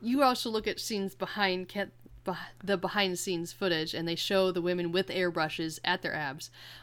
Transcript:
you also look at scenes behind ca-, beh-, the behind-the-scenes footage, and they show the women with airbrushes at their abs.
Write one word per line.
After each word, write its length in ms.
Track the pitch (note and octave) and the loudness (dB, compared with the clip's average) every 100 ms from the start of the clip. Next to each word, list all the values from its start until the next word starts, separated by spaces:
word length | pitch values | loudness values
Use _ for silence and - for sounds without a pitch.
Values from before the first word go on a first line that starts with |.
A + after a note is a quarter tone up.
you 220 | A3 C4 | 0 4
also 260 | C4+ B3 B3 | 6 4 0
look 180 | A3 G#3+ | -2 -2
at 140 | - | -4
scenes 340 | - G#3+ G3 | -4 -2 -4
behind 540 | - F#3 G#3+ G3 F#3 F3+ | -4 -6 0 2 2 -2
ca-, 180 | G3+ G3 - - - | -6 -6 -8 -20 -10
beh-, 120 | - E3+ - - | -6 -6 -8 -8
the 140 | F#3+ G3 | 0 0
behind-the-scenes 720 | F3+ G#3 F#3+ F3 - F3 E3+ | 0 2 2 0 -2 -2 -2
footage, 400 | - G3 D#3+ E3 | -2 0 0 0
and 120 | - E3 | -2 -2
they 60 | |
show 380 | E3 - G3 F#3+ | -2 2 4 4
the 100 | F3+ | 4
women 280 | F3 F3+ E3+ | 2 2 2
with 160 | F3 F#3+ | 2 0
airbrushes 720 | F#3 F3+ E3 D#3 - E3 D#3 | 2 0 2 0 0 -4 -2
at 160 | - F#3 | 0 0
their 120 | - | 0
abs. 360 | - C#3+ C#3 - - - - | -2 -2 -6 -12 -16 -18 -18